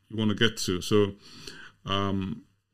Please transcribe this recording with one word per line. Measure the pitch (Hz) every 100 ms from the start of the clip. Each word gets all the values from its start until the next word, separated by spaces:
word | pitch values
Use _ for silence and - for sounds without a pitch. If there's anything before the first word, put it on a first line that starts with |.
| -
you | 107
wanna | 110 98
get | 117 -
to. | - 90
So, | - 104 101 98 - - - - - _ 95
um, | 98 98 98 95 - - _ _